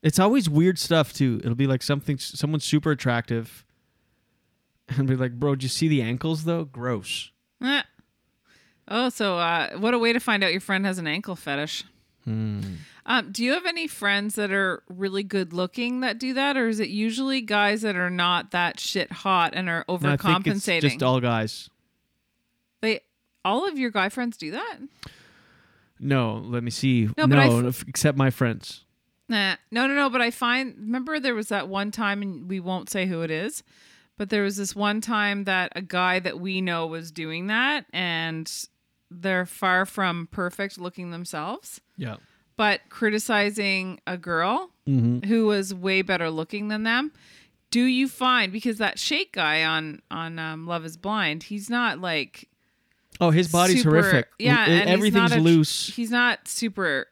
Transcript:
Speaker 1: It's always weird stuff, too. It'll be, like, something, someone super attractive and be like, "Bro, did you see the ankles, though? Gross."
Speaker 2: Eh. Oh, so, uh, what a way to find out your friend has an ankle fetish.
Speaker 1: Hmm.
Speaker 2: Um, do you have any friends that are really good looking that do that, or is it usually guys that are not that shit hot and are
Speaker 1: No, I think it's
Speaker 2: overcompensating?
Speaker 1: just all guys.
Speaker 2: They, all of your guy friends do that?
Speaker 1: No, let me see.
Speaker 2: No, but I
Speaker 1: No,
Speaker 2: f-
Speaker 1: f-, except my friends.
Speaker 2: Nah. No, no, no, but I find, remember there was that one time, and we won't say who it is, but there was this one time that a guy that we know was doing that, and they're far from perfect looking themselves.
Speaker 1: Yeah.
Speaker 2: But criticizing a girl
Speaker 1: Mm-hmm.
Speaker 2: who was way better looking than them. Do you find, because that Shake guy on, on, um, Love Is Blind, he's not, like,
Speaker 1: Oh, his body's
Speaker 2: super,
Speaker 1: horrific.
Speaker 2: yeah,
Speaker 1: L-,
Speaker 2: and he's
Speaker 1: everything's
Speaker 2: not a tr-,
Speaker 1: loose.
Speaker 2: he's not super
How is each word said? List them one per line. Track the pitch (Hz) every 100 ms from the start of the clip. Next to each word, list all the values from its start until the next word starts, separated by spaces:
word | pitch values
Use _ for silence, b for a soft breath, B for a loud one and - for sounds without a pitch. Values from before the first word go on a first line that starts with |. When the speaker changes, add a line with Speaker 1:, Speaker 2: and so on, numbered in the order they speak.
Speaker 1:
It's | 156 151
always | 190 269 180
weird | 147 175 185
stuff, | - 165 151
too. | - 135 113
It'll | - 120
be, | 139
like, | 131
something, | - 143 - 139
someone | - - 151 156
super | - 151 160
attractive | 143 135 120 - 117 110 - _ _ _ _ _ _ _ _ _ _ _ _ _
and | 127 135
be | 131
like, | 127 120
"Bro, | 143 139
did |
you | 131
see | - 160
the | 147
ankles, | 113 123 160 160 156
though? | 170 156
Gross." | 131 123 117 95 - - _ _ _
Speaker 2:
Eh. | 247 285 - _ _ _ _ _ b b b b -
Oh, | 214 254
so, | - 208 175
uh, | 170 170 147 -
what | 214
a | 247
way | 233
to | 233
find | 240 208
out | 190
your | 175
friend | - 190 196
has | 185
an | 160
ankle | 156 208 180
fetish. | - 139 151 - - _ _ _ -
Speaker 1:
Hmm. | 110 110 104 101 87 151 B -
Speaker 2:
Um, | 247 214
do | 196
you | 240
have | 311 359
any | 339 320
friends | - 202 202 202 208
that | 208
are | 196 196 180 _
really | 180 196 196
good | 202 196 180
looking | 170 180 - 240 247
that | 254 220
do | 254
that, | 262 277 269
or | 233
is | 214
it | 214
usually | 202 226 226 269 269
guys | 220 208 208 214
that | 214 185
are | 180
not | 180 175 175 -
that | 180 175 -
shit | - 190 165
hot | 175 196 185 170 -
and | 185
are | 165 -
Speaker 1:
No, | 180
I | 143 143
think | 202 175 190
it's | 196 208
Speaker 2:
overcompensating? | 170
Speaker 1:
just | 147 123
all | 131 127
guys. | 123 117 110 - - _ _ _ _ _ _ _ _ _ _ _
Speaker 2:
They, | 220 214 _ _ _ _ 185
all | 220 381
of | 302
your | 247
guy | 214 190
friends | 233 240 226
do | 156
that? | 208 453 381 277 B B B B B B B B B B _
Speaker 1:
No, | 139 135 117 110
let | 101 120
me | 120
see. | 113 135 123 110 -
Speaker 2:
No, | 131
but | 143
I | 135
Speaker 1:
No, | 117 123
Speaker 2:
f- | 127
Speaker 1:
f-, | -
except | - 151 139
my | 135
friends. | - 120 113 - - _ _ _ _ _
Speaker 2:
Nah. | 220 196 180 _
No, | 233 262
no, | 285
no, | 277
but | 240
I | 233
find, | 233 240 247 262 -
remember | 214 247 254 311
there | 262 233
was | 214
that | 202 180
one | 190 202
time, | 208 214 202
and | 202 175 170
we | 190
won't | 175 185 185
say | 208 185
who | 170
it | 165
is, | 156 208 302 _ b b b b _
but | 202
there | 214
was | 202 196
this | 196 -
one | 208 208
time | 220 220 202 202 196
that | 185 180 -
a |
guy | 185 180 180 185
that | 180 -
we | 180 190
know | 185 170 165
was | 165 165
doing | 160 160 165 185
that, | 220 262 294 -
and | - 180 165 165 160 160 - - _ _ _ _
they're | 175 185 185 180
far | - 190 180 190
from | - 190 170 165
perfect | - 180 - 196 190
looking | 180 175 180
themselves. | 170 175 160 156 269 - - _ -
Speaker 1:
Yeah. | 131 107 b b b -
Speaker 2:
But | 214 202 _
criticizing | - 220 214 - 214 202 208 202 190 185 180 -
a | 180
girl | 175 165 175 254 370 _ -
Speaker 1:
Mm-hmm. | 135 117 123 196
Speaker 2:
who | 226 220
was | 208 190
way | 190 185 190
better | 185 185 165
looking | 160 160 214 208
than | 214
them. | 220 240 302 b b b b b _
Do | 233
you | 254 254 269
find, | - 254 247 196
because | 196 240 214
that | 208 -
Shake | - 294 381
guy | - 156 156
on, | 160 160 156 151 _
on, | - 165 165
um, | 160 156 165
Love | 170 160
Is | 165
Blind, | 190 214 180 156
he's | - 208 202
not, | 240 240 156
like, | 185 160 135 - - _ _ _ _ _ _ -
Speaker 1:
Oh, | 175
his | 160 175
body's | 170 180 180
Speaker 2:
super, | 165 156
Speaker 1:
horrific. | 190 175 - _
Speaker 2:
yeah, | 226 247 208
Speaker 1:
L-, |
Speaker 2:
and | 170 202
he's | 185
Speaker 1:
everything's | 208 196 185
Speaker 2:
not |
a | 233
tr-, |
Speaker 1:
loose. | 160 170 151 - - -
Speaker 2:
he's | 226
not | 240 240 220 -
super | - 233 196 180 139 -